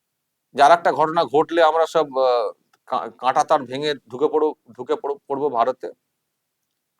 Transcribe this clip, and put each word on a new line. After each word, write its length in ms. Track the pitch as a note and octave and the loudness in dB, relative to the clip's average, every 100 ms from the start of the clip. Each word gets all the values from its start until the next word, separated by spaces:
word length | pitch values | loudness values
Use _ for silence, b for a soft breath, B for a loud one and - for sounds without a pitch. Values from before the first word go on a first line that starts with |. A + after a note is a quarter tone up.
| _ _ _ _ _ | _ _ _ _ _
যে 60 | B2 | 2
আর 100 | C#3+ | 6
একটা 180 | E3+ F#3 | 6 2
ঘটনা 300 | C#3 D#3 E3+ | 0 0 0
ঘটলে 360 | F#3 D3 D#3 E3+ | 0 0 0 2
আমরা 220 | D#3 D#3+ D#3+ | 2 2 0
সব, 200 | E3 D3+ C3 | 0 -2 0
আহ, 300 | B2+ A#2+ G2+ - _ _ - | 2 2 -2 -8 _ _ -8
কা-, 220 | B2 A2+ - | -6 -6 -4
কাঁটা 240 | B2 D3 | -2 0
তার 180 | D3 D#3 | 0 0
ভেঙে 260 | B2 C3+ D3+ C#3 _ | -2 -6 -6 -6 _
ঢুকে 200 | B2+ D3 | -4 -2
পড়ব-, 260 | D3+ D3+ - B2+ | 0 -2 -4 _
ঢুকে 220 | A2+ B2 D3 | -18 -8 -6
পড়ব-, 260 | C#3 C#3 - | -6 -10 -8
পড়ব 180 | C#3 C#3+ | -6 -4
ভারতে? 400 | A#2+ A#2+ - - - _ _ _ _ _ _ _ _ _ _ | 0 -2 -2 -12 -16 _ _ _ _ _ _ _ _ _ _